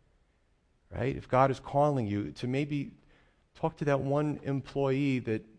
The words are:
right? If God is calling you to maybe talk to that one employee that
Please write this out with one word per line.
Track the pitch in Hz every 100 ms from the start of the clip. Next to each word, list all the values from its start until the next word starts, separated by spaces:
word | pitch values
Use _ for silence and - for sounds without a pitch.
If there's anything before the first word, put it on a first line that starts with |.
| _ _ _ _ _ _ _ _ _
right? | 87 123 139
If | -
God | 127 135
is | 127
calling | - 139 147 139 107
you | 101 113
to | - 123
maybe | 131 147 147 - - - - _ _ _ -
talk | 160 -
to | 147
that | 139
one | 135 143 151 143
employee | - 139 127 139 139 135 143 127
that | 113 110 -